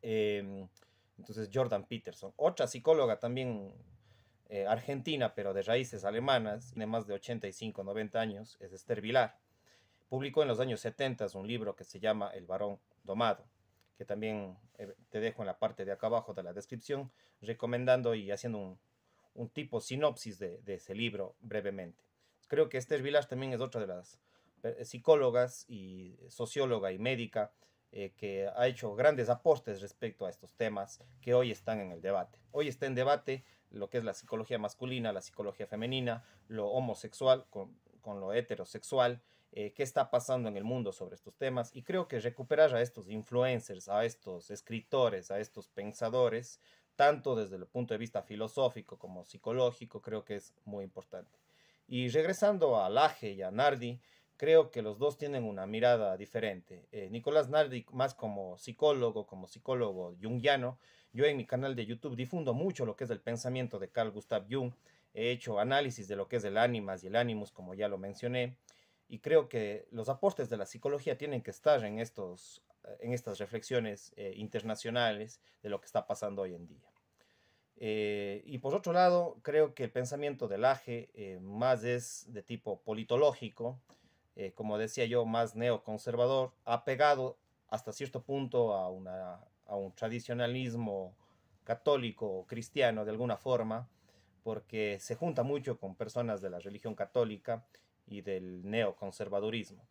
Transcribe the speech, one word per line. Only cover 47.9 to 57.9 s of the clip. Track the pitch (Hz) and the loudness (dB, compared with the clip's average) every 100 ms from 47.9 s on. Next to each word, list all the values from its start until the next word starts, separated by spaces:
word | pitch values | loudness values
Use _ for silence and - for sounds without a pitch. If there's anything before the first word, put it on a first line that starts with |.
de | 107 | -4
vista | 117 104 | -4 -6
filosófico | - 104 110 - 131 120 95 95 | -6 -6 -4 2 2 2 -14 -16
como | 92 90 87 | -14 -16 -16
psicológico, | - - 123 123 120 123 107 | -10 -4 2 2 0 -14 -12
creo | - 107 | -8 -8
que | - 104 | -6 -10
es | - _ | -10 _
muy | - 104 98 | -12 -10 -10
importante. | - - 92 90 _ _ _ _ _ _ | -12 -12 -14 -14 _ _ _ _ _ _
Y | 123 123 | -2 2
regresando | 139 160 185 208 202 156 113 | 4 2 4 4 6 6 4
a | 95 | 4
Laje | 113 151 - 110 | 6 4 4 -8
y | 98 | -6
a | 92 | -4
Nardi, | 104 143 139 120 120 _ _ _ _ | 2 4 4 -4 -8 _ _ _ _
creo | 143 160 151 | 8 8 8
que | 123 | 0
los | 107 104 | -6 0
dos | 143 127 | 0 0
tienen | 147 139 | -4 -2
una | 113 101 95 | -2 -4 -4
mirada | 110 120 120 104 92 | 4 6 6 4 -2
diferente. | 101 117 110 92 - 90 - | -4 -2 -2 -4 -12 -20 -14
Eh, | 110 95 | -10 -8
Nicolás | 113 117 151 135 | -4 2 4 4
Nardi | 147 147 123 - | 4 2 0 -8